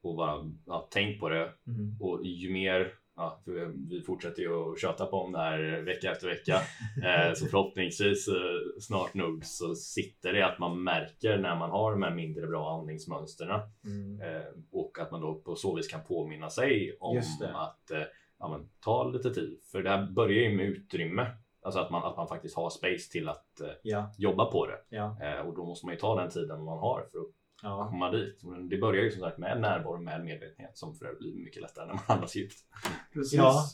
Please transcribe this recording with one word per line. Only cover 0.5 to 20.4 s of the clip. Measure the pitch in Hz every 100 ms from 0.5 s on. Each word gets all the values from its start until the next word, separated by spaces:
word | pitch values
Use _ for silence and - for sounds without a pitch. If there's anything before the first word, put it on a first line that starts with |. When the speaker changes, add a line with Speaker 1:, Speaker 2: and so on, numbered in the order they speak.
| 78 -
Speaker 1:
ja, | 85 -
tänk | 101 104 104
på | 80
det. | 82 82 - -
Speaker 2:
Mm. | 113 104 104
Speaker 1:
Och | 92 85 92
ju | 87 92
mer, | 95 95 92 92 - _ -
ja, | 82 - -
för | 87 85 67 76
vi | 87
fortsätter | 80 90 85 85
ju | 85 85 82
att | 82
köta | 92 82 98
på | 95
om | 90
det | 87
här | 80 78 78 82
vecka | 82 90 95
efter | - 90
vecka. | 85 - 92 - -
Speaker 2:
<laughs> | 110 - 92
Speaker 1:
Eh, | 87 85
så | 76 78
förhoppningsvis, | 98 95 - 87 - 101 98 -
eh, | 92 90 87 - -
snart | - 98 87
nog | 98 85 80 76
så | - 85 85
sitter | - - 87 _ 90
det | 98 92
att | 87
man | 87 87
märker | 90 82 78 - 110 101
när | 92 85
man | 82
har | 95 110
de | 101
här | 90 85
mindre | 80 78 82
bra | 80 73 80
andningsmönsterna. | 78 78 85 76 78 - 85 107 107 - 107
Speaker 2:
Mm. | 101 98 104
Speaker 1:
Eh, | 87 80 - 175 -
och | - - -
att | 78
man | 82
då | 78 78
på | - 82
så | 98 82
vis | 82
kan | 80 -
påminna | 87 76 76 78
sig | - 135 117 85 -
om | - 120
Speaker 2:
Just | 117 -
det. | 98 85
Speaker 1:
att, | 76 - _
eh, | 78 76 - _ _
ja, | 85 76
men, | - _
ta | - 120 127
lite | 123 123
tid. | 92 80 - -
För | 98
det | 92
här | 98 101
börjar | 95 107 104